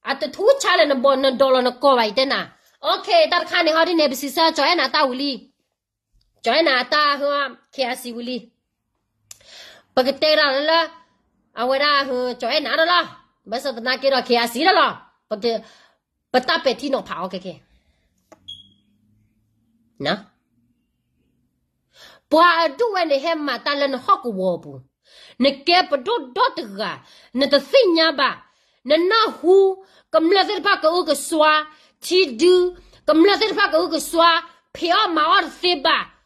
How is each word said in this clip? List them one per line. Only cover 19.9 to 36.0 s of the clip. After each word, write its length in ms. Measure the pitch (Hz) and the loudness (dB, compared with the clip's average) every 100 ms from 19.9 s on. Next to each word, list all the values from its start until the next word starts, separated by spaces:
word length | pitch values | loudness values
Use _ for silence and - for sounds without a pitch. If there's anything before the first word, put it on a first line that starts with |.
| _ | _
Nó. 180 | 139 196 - _ _ _ _ _ _ _ _ _ _ _ _ _ _ _ _ _ - - _ | -6 -6 -8 _ _ _ _ _ _ _ _ _ _ _ _ _ _ _ _ _ -20 -20 _
Bà 260 | 311 349 330 | 4 4 4
ở 100 | 330 | -2
đâu 200 | 277 466 | -2 -4
anh 140 | 381 330 | -2 -2
em 380 | 277 311 330 294 | -2 -2 -4 -4
mà 120 | 233 | -6
ta 160 | 294 | -6
lên 180 | 285 277 | -4 -2
họ 280 | 262 262 392 | -4 -2 -2
của 100 | 247 | -2
bà 320 | 196 185 175 | -4 -4 -4
bù. 160 | 147 135 _ _ _ - - _ | -10 -20 _ _ _ -20 -20 _
Nè 120 | 262 277 - | 0 0 2
kê 160 | 349 359 | 2 2
bà 60 | 285 | -4
đốt 240 | 247 466 262 | -2 -6 -6
đốt 180 | 254 494 - | -2 -2 -2
từ 120 | 233 196 | -12 -8
gà. 220 | 202 143 _ _ _ | -10 -10 _ _ _
Nè 140 | 247 277 | -4 2
ta 120 | 277 | 0
xin 360 | 277 539 440 | 4 4 4
nhà 160 | 330 320 | 4 2
bà. 340 | 294 262 160 _ _ _ _ | 2 -2 -2 _ _ _ _
Nè 120 | 247 311 | -2 0
na 200 | 359 453 427 - | 2 2 0 -2
hú. 440 | 311 381 392 381 - _ _ | 4 6 4 0 -14 _ _
Cầm 200 | 320 320 | 0 2
lơ 140 | 392 | 2
thế 160 | 370 403 | 2 -2
bà 160 | 392 381 | -2 0
cái 80 | 311 | 0
ô 140 | 349 311 | 0 -2
cái 100 | 277 | -4
xoa. 580 | - 320 302 311 302 - _ _ | -2 2 2 2 -2 -18 _ _
Chi 240 | - 359 359 220 | -2 0 0 2
đu. 340 | 339 359 359 359 - _ - | 2 4 2 -6 -20 _ 0
Cầm 180 | 311 | 4
lơ 120 | 370 392 | 4 4
thế 120 | 427 403 | -2 0
bà 100 | 403 | 0
cái 140 | 311 | 0
ô 60 | 349 | -2
cái 140 | 302 | -4
xoa. 500 | - 330 339 330 330 _ _ - | -4 2 4 2 -4 _ _ -8
Phía 160 | 330 370 427 | -2 0 0
mà 140 | 320 | 0
ở 180 | 311 381 330 - | 2 0 0 -4
thế 180 | 359 349 | -2 0
bà. 300 | 320 269 | 0 -2